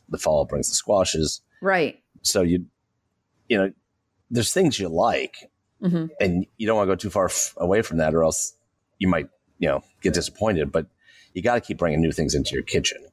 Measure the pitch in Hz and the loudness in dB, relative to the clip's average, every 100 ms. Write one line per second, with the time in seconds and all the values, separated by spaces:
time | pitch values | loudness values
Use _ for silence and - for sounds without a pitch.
0 | _ - 78 76 69 71 - - - 101 | _ -4 0 0 0 -2 -2 -4 0 2
1 | 92 80 78 - _ _ 185 185 139 - | 2 0 -2 -4 _ _ -2 0 0 -4
2 | _ _ - 101 87 90 87 _ _ _ | _ _ -2 0 2 0 -2 _ _ _
3 | _ _ _ _ _ 110 196 - _ _ | _ _ _ _ _ 0 0 -4 _ _
4 | _ _ _ 120 110 185 175 110 90 82 | _ _ _ -2 0 2 2 0 -2 0
5 | 113 73 67 - - _ _ _ 185 170 | 2 0 -4 -10 -20 _ _ _ -2 -2
6 | 160 - 101 87 - - 110 110 95 95 | -4 -2 0 0 -4 -4 0 2 2 0
7 | 101 101 90 - - - 87 101 110 82 | -2 0 0 -2 -6 -2 0 2 0 0
8 | 78 80 80 82 - _ _ _ _ _ | 2 2 2 0 -6 _ _ _ _ _
9 | 92 85 69 _ _ _ 80 67 - _ | 0 0 -4 _ _ _ -2 -2 -6 _
10 | 92 85 - - 110 90 71 92 - _ | -2 -2 -4 -2 0 0 0 -2 -4 _
11 | _ - _ 92 117 120 - 82 87 76 | _ -20 _ -4 0 0 -2 -2 0 2
12 | 80 80 73 73 69 69 - - - - | 2 0 -2 0 -2 -6 -4 -2 -2 -6
13 | - | -8